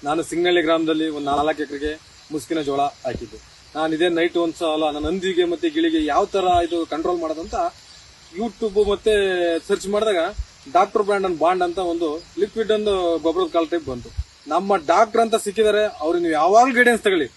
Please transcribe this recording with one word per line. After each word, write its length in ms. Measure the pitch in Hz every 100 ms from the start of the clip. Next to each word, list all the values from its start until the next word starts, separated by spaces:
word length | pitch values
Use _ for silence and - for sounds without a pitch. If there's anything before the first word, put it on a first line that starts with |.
ನಾನು 180 | 143 160
ಸಿಂಗನಹಳ್ಳಿ 400 | 156 160 175 175
ಗ್ರಾಮದಲ್ಲಿ 460 | 156 165 160 156 160
ಒಂದು 280 | 147 143 143
ನಾಲ್ಕು 260 | 151 151
ಎಕರೆಗೆ 360 | 147 143 151 156 - - -
ಮುಸ್ಕಿನ 280 | 151 - 160
ಜೋಳ 200 | 139 139
ಹಾಕಿದ್ದು. 560 | 139 - 131 113 113 107 - - -
ನಾನು 200 | 147 160
ಇದೇ 140 | 156 180
ನೈಟ್ 280 | 165 170 170
ಒಂದು 180 | 170
ಸಲ 360 | 156 165 156 156
ನನ್ನ 120 | 147 -
ಹಂದಿಗೆ 380 | 185 185 175
ಮತ್ತೆ 260 | 175 175 165
ಗಿಳಿಗೆ 340 | - 165 160
ಯಾವ 220 | 302 143 202
ತರ 180 | - 185 175 165
ಇದು 180 | 170 160
ಕಂಟ್ರೋಲ್ 340 | 151 - -
ಮಾಡೋದಂತ 340 | 320 311 339 226 339 - - - - - - 190
YouTube 520 | 226 185 220 196 208
ಮತ್ತೆ 220 | 202 220 208 196 180 175 165 -
ಸರ್ಚ್ 200 | 196 190
ಮಾಡಿದಾಗ 460 | 208 214 185 170 208 - - 143
ಡಾಕ್ಟರ್ 300 | 135 202 226
ಬ್ರ್ಯಾಂಡನ್ 360 | 202 202 190 165
ಬಾಂಡ್ 240 | 160 185
ಅಂತ 160 | 175 175
ಒಂದು 440 | 175 170 160 147 - -
ಲಿಕ್ವಿಡ್ 340 | 208 220 208
ಒಂದು 460 | 214 208 196 175 165
ಗೊಬ್ಬರದ 340 | 160 160 185
ಕಾಳು 140 | 170 160
ಟೈಪ್ 200 | 170 139
ಬಂತು. 220 | 123 117 - - - 139
ನಮ್ಮ 280 | 160 196 196
ಡಾಕ್ಟರ್ 440 | 151 175 220 226
ಅಂತ 140 | 226
ಸಿಕ್ಕಿದ್ದಾರೆ, 500 | 214 208 196 214 208
ಅವ್ರಿಗೆ 380 | 214 - 320 349
ನೀವು 100 | 339
ಯಾವಾಗ್ಲೂ 420 | 151 165 214 254
ಗೈಡೆನ್ಸ್ 280 | 240 240 226
ತಗೊಳ್ಳಿ. 260 | 208 185 131